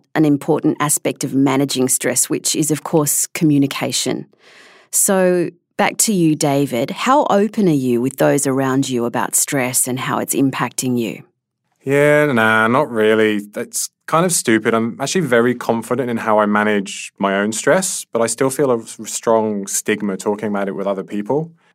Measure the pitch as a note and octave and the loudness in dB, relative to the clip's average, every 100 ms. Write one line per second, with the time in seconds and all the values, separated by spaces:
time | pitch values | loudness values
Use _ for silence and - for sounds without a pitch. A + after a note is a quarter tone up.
0 | _ - D#3 C#3+ - C#3 D3+ - D3 - | _ 0 2 2 0 0 0 0 -2 -2
1 | C#3+ - C3+ C3 C#3 C3+ C#3 B2+ B2+ - | -4 -4 -2 2 2 2 0 0 -2 0
2 | C3+ A#2+ - D3+ - - D3+ D3+ - E3 | -2 -2 -2 -2 -2 -2 -2 -2 0 0
3 | D3 - - - D#3 C#3+ C#3 - B2+ A#2 | 0 -2 -4 0 2 4 2 -2 -4 -2
4 | B2+ A#2 - _ _ - - - _ - | -4 -4 -8 _ _ -20 -20 -20 _ -2
5 | - F#3+ F#3 F3+ E3+ - _ - G3+ - | 2 2 4 2 -2 -6 _ -2 0 0
6 | - F#3+ D#3+ D3+ D3+ C#3 C#3 A#2+ - F#3+ | 0 2 2 2 2 2 0 -2 -4 -4
7 | A#3+ C#4+ - G3+ G#3 G#3+ F#3+ C#3+ B2+ A#2 | 2 2 4 2 0 2 2 2 2 0
8 | C3 - D3+ C#3+ C#3 C3 C3+ C3 C3+ A#2+ | 0 2 2 2 0 0 0 0 0 -2
9 | A#2+ A#2+ G2+ - - C#3+ B2 C3 B2+ B2 | -2 -2 -2 -2 -2 -2 -2 -2 -2 -4
10 | C#3 A2+ A2+ G#2+ C3+ - B2+ - B2+ A#2+ | -4 -4 -2 0 0 0 -4 -4 -2 -2
11 | A2 - - _ _ _ _ _ C3+ C#3 | -2 -8 -16 _ _ _ _ _ -2 2
12 | D3 D3 D3 A#2+ A2 A2 A2+ B2+ C3+ A#2 | 4 4 4 2 4 4 4 2 0 2
13 | G#2+ A2 G#2+ G#2 G#2 A2 A#2 - - _ | 2 4 2 0 -4 -10 -8 -8 -10 _
14 | - D#3 F3+ E3 - A2+ A2+ A2+ A#2 - | -2 0 2 0 2 2 2 0 -2 -4
15 | C#3 F#3+ C#3+ A#2+ B2 B2 - A2+ A2+ B2 | -4 -2 2 4 4 0 -2 -2 -2 -4
16 | B2 A2 A2 G#2+ G#2 G#2 G#2+ G#2 G2 - | -2 -4 2 2 4 2 2 0 -2 -10
17 | - - G2 G2 G#2 G#2+ C#3 F3+ F#3 - | -14 -4 -2 0 -2 -2 2 2 0 -6
18 | - A2+ A2+ - C3+ C3 C#3 A#2 A2+ - | -6 -2 -2 0 -2 0 0 0 -4 -14
19 | G#2+ - A#2+ A2 A2 G2+ G2 - - G#2 | -12 -6 0 2 2 -4 -6 -6 -2 -2
20 | G#2 F#2+ A2 G#2 A2 G2+ G2 F2+ G2 F#2+ | -2 -4 -4 -4 -4 -4 -4 -4 -4 -4
21 | F2 G#2 G2+ C#3 E3 - _ | -6 -8 -4 -4 -4 -14 _